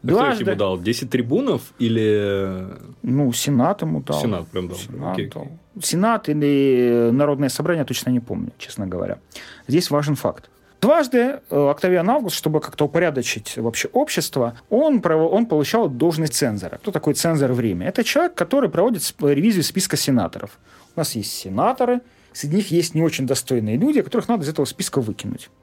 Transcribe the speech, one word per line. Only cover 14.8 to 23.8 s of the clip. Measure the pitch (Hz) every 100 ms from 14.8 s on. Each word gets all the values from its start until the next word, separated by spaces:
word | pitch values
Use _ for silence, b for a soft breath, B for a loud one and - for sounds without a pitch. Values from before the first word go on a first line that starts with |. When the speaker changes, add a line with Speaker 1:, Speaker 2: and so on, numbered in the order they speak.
| 311 247
Speaker 2:
прово-, | 175 160 160
он | 202 233
получал | 151 143 226 185
должность | 120 165 156 156
цензора. | - 127 104 90 -
Кто | -
такой | 170 -
цензор | 139 170 160 135
в | 123
Риме? | 117 87 107
Это | -
человек, | 226 285 349
который | - 170 277 214
проводит | 160 220 202
сп-, | - - 143
ревизию | 139 208 190
списка | - 190 - 156
сенаторов. | - 127 85 - 104 - b b b
У | -
нас | 156 113
есть | 98
сенаторы, | - - 98 196 254 247 247 b b b
среди | - 147 185
них | 202
есть | 170 165
не | 156
очень | 160 - 131
достойные | 135 - 123 107
люди, | 120